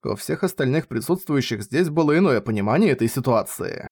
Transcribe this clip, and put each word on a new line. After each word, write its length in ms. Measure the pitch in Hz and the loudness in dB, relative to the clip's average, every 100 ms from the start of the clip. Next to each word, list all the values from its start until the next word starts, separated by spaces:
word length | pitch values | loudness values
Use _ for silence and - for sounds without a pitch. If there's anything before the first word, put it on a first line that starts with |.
У 120 | 117 104 | -6 -8
всех 260 | - 160 | -6 -4
остальных 460 | 185 - 135 147 - | -4 -2 0 0 -2
присутствующих 720 | 120 - 180 - 143 123 107 | -6 -2 -4 0 -2 0 -4
здесь 260 | 101 135 175 | -4 0 0
было 300 | 151 151 156 | 2 2 4
иное 220 | 190 120 | 4 2
понимание 480 | 107 110 101 135 208 | 0 -2 2 4 4
этой 180 | 131 113 | 4 0
ситуации. 800 | - 131 113 - - 92 - - | 0 0 0 0 -6 -8 -8 -12